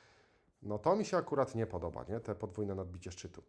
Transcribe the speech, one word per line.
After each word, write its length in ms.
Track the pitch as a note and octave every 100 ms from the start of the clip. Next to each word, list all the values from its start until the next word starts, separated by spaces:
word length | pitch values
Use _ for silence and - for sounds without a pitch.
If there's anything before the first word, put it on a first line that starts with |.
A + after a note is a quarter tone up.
| - - _ _ _ _
No, 160 | G#2 G#2
to 180 | D3+ G3
mi 80 |
się 120 | G#3 F3+
akurat 380 | - C3+ C3
nie 120 | A2+ A2
podoba, 380 | F2+ E2+ - -
nie? 120 | A2
Te 140 | A#2
podwójne 400 | G2+ F#2+ F#2+ G2+
nadbicie 380 | F#2+ F2+ F2+ F#2+
szczytu. 300 | F#2+ F2+ -